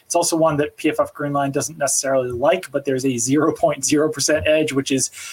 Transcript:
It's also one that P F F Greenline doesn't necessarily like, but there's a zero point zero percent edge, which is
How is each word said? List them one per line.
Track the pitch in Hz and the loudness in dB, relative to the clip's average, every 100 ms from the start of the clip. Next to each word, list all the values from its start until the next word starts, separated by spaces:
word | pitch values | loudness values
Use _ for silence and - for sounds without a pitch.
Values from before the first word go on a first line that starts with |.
It's | - | -2
also | 170 160 165 | 0 0 2
one | 160 147 | 2 2
that | 147 - | -2 -2
P | 156 | -2
F | 151 | 0
F | 143 | -2
Greenline | - 147 143 139 | -4 -4 -2 -2
doesn't | 139 131 160 | -2 -4 -4
necessarily | 135 - 135 135 127 | -2 -2 0 0 0
like, | 120 147 185 - | 0 2 0 -2
but | 143 | -4
there's | 139 131 135 | -2 0 0
a | 120 | -2
zero | 120 147 143 | 0 2 2
point | 147 160 143 | 2 0 0
zero | - 151 156 | 0 2 2
percent | 147 147 151 151 | 0 0 0 2
edge, | 156 151 | 2 2
which | 131 135 | -2 0
is | 135 - - - | 0 -2 -6 -16